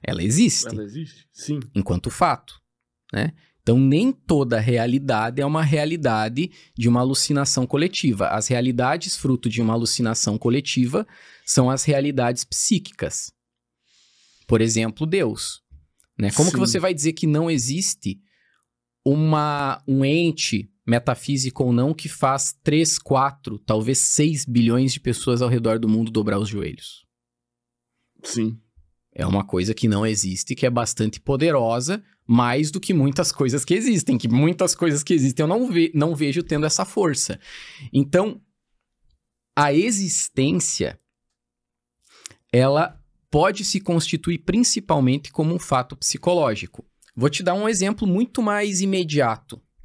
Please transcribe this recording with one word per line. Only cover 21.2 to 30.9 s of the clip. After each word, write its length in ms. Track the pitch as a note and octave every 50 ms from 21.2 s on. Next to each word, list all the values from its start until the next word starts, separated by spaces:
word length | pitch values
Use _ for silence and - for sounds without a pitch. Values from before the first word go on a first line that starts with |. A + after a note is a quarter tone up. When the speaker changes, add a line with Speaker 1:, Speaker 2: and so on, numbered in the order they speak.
| - - C#3+ C3 C3 B2+ - - C3+
Speaker 1:
ou 80 | B2
não, 220 | A#2+ A#2+ B2+ D3 D#3
que 160 | D#3 - D3
faz 480 | - - C#3+ C3 C3+ B2+ - - - _ -
três, 340 | D#3 D3 D#3+ E3 - -
quatro, 640 | - - - C#3 C3 C3+ C3+ C3+ _ - - G#2+ G#2
talvez 400 | - - A2 A2 A2 B2 C3+ -
seis 440 | - - - - D3+ E3+ D#3 B2+ -
bilhões 480 | B2+ A#2 A#2+ A#2 A#2 A#2 B2+ C3 C3
de 80 | - -
pessoas 420 | - B2+ A#2 - - C3 A#2+ A#2+
ao 80 | B2+ A#2+
redor 280 | B2+ A#2+ A#2 A2+ A2
do 100 | A2+ A2+
mundo 220 | G#2+ G#2+ A2+ A2+ A2+
dobrar 300 | A2+ A2 G#2 G#2 G2 G2+
os 100 | G#2+ G2+
joelhos? 560 | G#2+ G2+ - - - - - - - - _ _ _ _ _ _ _ _ _ _ _ _ _ _ _ _ _ _ _ _ _ _ _ _ -
Speaker 2:
Sim. 360 | - - A#2 A2 A2 A2+ A2 _ _ _ _ _ _ _ _ _ _ -
Speaker 1:
É 120 | - D#2
uma 200 | F#2 F#2+ G2+ G2
coisa 280 | - - F2+ F#2 G#2+ A2
que 140 | - A#2+
não 180 | A2 G#2 G2+ A2
existe, 500 | A2 G#2+ G2+ G2 F#2 F#2 - - - B2+
que 100 | - C#3
é 40 | B2
bastante 500 | A#2+ A#2+ A#2 -